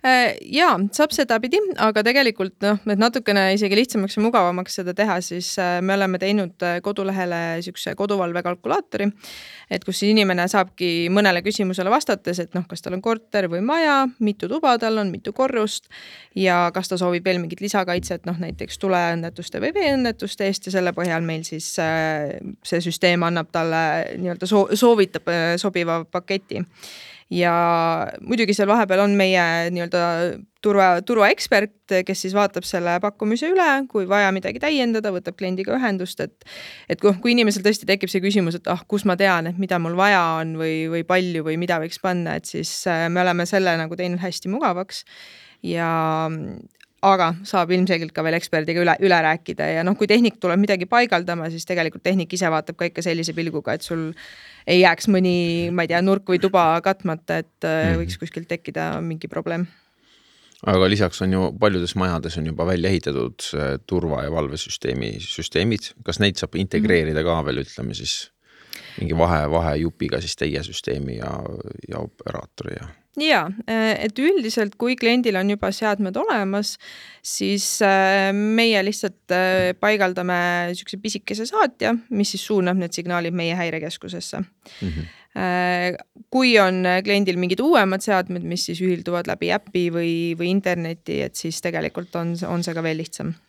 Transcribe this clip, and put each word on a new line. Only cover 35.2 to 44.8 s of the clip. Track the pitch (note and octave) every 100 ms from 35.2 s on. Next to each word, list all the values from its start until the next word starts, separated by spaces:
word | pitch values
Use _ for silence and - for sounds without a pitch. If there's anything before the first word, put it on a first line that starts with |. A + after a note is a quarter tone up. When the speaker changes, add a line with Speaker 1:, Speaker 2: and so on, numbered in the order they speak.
| F#3 F#3
Speaker 1:
kliendiga | F#3 F#3 G3 B3+
ühendust, | B3 G3 F3+ -
et, | - _ - - - - -
et | E3+
kui, | G3+ F#3
kui | A#3+
inimesel | A#3+ A3 G3+
tõesti | G3 G#3+ -
tekib | G3 F#3
see | G3
küsimus, | F#3+ G3+ E3+ E3+
et | -
ah, | F3+
kus | - G#3 G3+
ma | F3
tean, | G3 F3 E3
et | F3
mida | F#3+ F3+
mul | E3 F3
vaja | G3+ G3 E3 D#3+
on | D#3+ D#3+
või, | D#3+ D#3+ D#3+
või | E3 E3
palju | F#3 F3+ E3 D#3
või | D#3+
mida | F3 E3+
võiks | D#3+ -
panna, | F#3+ F3+ E3 D#3
et | -
siis, | D#3+ E3 -
äh, | - E3 E3
me | F3
oleme | F3+ F3 F3
selle | G3+ F#3 E3
nagu | D#3+ F3
teinud | F3+ F3+
hästi | F3+ E3+ -
mugavaks | G#3+ C#4+ F3